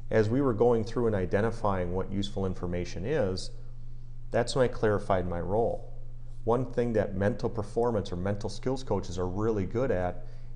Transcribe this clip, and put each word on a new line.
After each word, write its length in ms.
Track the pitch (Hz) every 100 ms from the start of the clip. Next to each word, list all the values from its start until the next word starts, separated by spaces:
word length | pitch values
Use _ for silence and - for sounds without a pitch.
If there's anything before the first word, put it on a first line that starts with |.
| -
as 160 | 110 104
we 140 | 123
were 140 | 139
going 300 | 107 120 117
through 240 | 107 - 117
and 60 |
identifying 800 | 104 92 98 113 110 104 95 87
what 180 | 92 -
useful 360 | 98 98 101 95
information 580 | 90 87 87 85 -
is, 460 | 101 151 98 92 - - - - - - - - -
that's 260 | 110 117 139
when 80 |
I 80 | 123
clarified 560 | - 110 101 - 95 87
my 100 | 87
role. 480 | 85 107 113 - - - - - - -
One 280 | - 120 131
thing 220 | - 120
that 200 | 110 95
mental 340 | 95 101 120 117
performance 640 | - 101 - 120 110 87
or 60 | 87
mental 340 | 92 104 107
skills 320 | - 127 131
coaches 340 | - 101 87 87
are 120 | 90
really 360 | 92 110 107
good 280 | 87 113 131
at 340 | 92 90 90 - - -